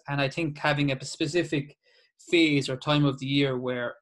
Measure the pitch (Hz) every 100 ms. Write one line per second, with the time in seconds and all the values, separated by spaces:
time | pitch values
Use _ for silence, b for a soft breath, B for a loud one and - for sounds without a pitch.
0 | - 139 135 147 160 147 151 147 143 131
1 | 143 - 160 175 160 156 147 - b b
2 | b b - 175 160 143 131 131 - 147
3 | 143 131 131 139 139 127 127 123 120 -